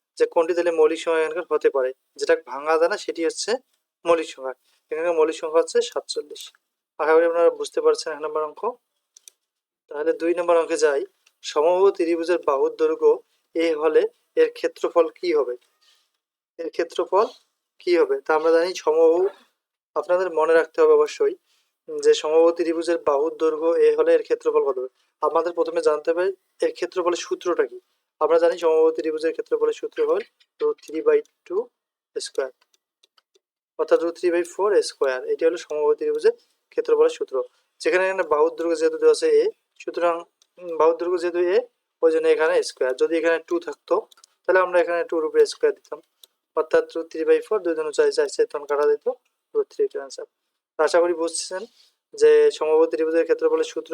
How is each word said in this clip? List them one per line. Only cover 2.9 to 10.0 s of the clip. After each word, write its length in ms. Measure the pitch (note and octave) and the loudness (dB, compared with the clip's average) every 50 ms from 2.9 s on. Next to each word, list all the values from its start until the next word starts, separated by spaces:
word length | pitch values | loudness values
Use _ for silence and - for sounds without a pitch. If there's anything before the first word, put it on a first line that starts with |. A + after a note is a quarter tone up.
| G#3 | -2
না 40 | F#3+ | -4
সেটি 240 | - - D3+ - E3 | -6 -10 -8 -4 -4
হচ্ছে 260 | D#3+ D3 - - - A3 C4+ - _ _ _ _ _ _ _ _ | -4 -4 -6 -6 -6 -6 -6 -6 _ _ _ _ _ _ _ _
মৌলিক 220 | E3+ E3+ E3 D#3+ - - | 0 2 2 0 -6 -10
সংখ্যা। 200 | - C3 C3 B2+ - _ _ _ _ _ _ | -12 -10 -12 -12 -12 _ _ _ _ _ _
এখানকার 240 | D#3 D#3 E3 F3 E3+ D#3+ | -8 -4 -2 -2 2 2
মৌলিক 160 | D#3 D#3+ D#3 - | 2 0 0 -4
সংখ্যা 200 | - D#3+ D#3 E3 | -8 -2 0 0
হচ্ছে 160 | D#3+ E3 - A#3+ | 0 2 0 -2
সাতচল্লিশ। 600 | A#3 - - C#3+ - - - D#3 D3 D3 D3+ - - - _ _ _ _ _ _ _ _ _ _ | -2 -2 -6 -10 -10 -8 -10 -10 -10 -12 -16 -20 -20 -20 _ _ _ _ _ _ _ _ _ _
আশা 120 | D#3+ D3 D#3+ | -2 2 4
করি 100 | D#3+ E3+ | 4 4
আপনারা 240 | E3+ E3 E3+ E3+ E3 D#3 C#3+ | 2 2 2 2 2 2 0
বুঝতে 200 | D3 C#3+ - E3+ D3+ | -8 -6 -6 0 2
পারছেন 240 | D#3 D#3 D3+ - E3 D#3 | 2 0 0 -2 -10 -10
এক 80 | C#3+ D3+ | -8 -10
নম্বর 180 | D3+ D3+ D#3 D#3 | -6 -6 -6 -6
অঙ্ক। 200 | D3+ - - - A3 B3 - _ _ _ _ _ _ _ _ _ - _ _ _ _ _ _ _ _ _ _ _ _ | -6 -8 -8 -8 -8 -8 -10 _ _ _ _ _ _ _ _ _ -20 _ _ _ _ _ _ _ _ _ _ _ _
তাহলে 200 | D3+ C#3+ | -10 -4